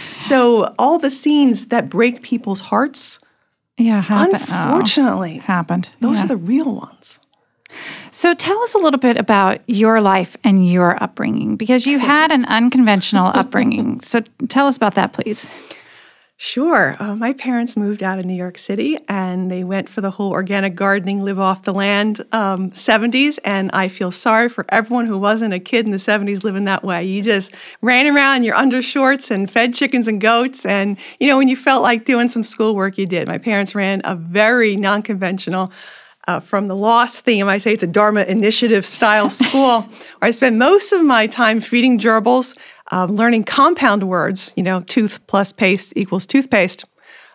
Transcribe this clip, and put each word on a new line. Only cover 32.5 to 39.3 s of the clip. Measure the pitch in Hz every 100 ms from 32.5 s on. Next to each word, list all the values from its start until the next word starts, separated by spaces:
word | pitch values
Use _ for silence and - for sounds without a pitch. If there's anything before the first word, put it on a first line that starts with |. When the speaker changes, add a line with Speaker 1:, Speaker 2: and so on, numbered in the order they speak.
| - 220 202 190 190
Speaker 1:
you | 190
did. | 175 -
My | -
parents | 233 202 196
ran | 208 196 196
a | - 180
very | 165 190 214 247 220 196
non-conventional, | 196 202 208 196 185 185 - 185 185 - - - - _ -
uh, | 170
from | - 202 202
the | 196
Lost | 214 233 240 -
theme, | - 214 196
I | 196
say | 214
it's | 220
a | 175
Dharma | 202 208 208
Initiative | 190 190 208 220 233 226 -
style | - 226 214 202